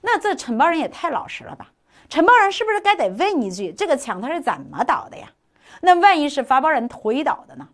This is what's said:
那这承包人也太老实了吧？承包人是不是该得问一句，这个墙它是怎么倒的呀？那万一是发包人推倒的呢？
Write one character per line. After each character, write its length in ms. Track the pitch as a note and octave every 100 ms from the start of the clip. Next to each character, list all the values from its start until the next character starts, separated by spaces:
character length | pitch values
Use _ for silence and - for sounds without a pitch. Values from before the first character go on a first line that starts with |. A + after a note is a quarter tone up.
那 180 | G#4+ A4+
这 160 | G#4
承 220 | F#4 - A3+
包 100 | D#4
人 120 | E4
也 100 | G#3+
太 220 | - E4+
老 180 | A#3+ -
实 160 | -
了 100 | -
吧？ 160 | - - _ _ _ _
承 160 | D4
包 100 | E4+ A#4+
人 120 | G4+
是 140 | G4
不 60 | A4
是 100 | G#4+
该 160 | G#4 G#4
得 140 | G3+
问 320 | F#3+ F#4+ F4+
一 80 | G#3
句， 200 | F3+ F#3+
这 140 | - F#4+
个 80 |
墙 280 | C#4 B3 F#3
它 100 | A#3
是 80 | E4+
怎 180 | E4+ E3 C#3
么 120 | D3
倒 220 | A#3+ - -
的 80 | -
呀？ 120 | - _ _ _ _ -
那 120 | F4 F4
万 180 | G4 F4
一 80 | D4
是 160 | C#4+
发 200 | C4 C4
包 80 | D4+
人 180 | D4 A#3+
推 340 | - G#3+ A#3+
倒 220 | D4+ - -
的 80 | -
呢？ 120 | C#3+